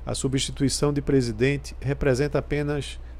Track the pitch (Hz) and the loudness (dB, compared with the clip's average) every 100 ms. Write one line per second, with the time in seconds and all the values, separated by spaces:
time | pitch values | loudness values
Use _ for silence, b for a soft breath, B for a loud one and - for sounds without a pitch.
0 | - 117 139 135 - 135 139 - 147 143 | -6 -2 0 0 -2 0 0 2 2 2
1 | 143 139 120 107 127 143 - - 127 139 | 2 2 2 2 2 2 -4 -6 -4 0
2 | 143 123 147 147 - 147 147 147 135 - | 2 4 2 0 0 -2 0 -2 -4 -8
3 | B B | B B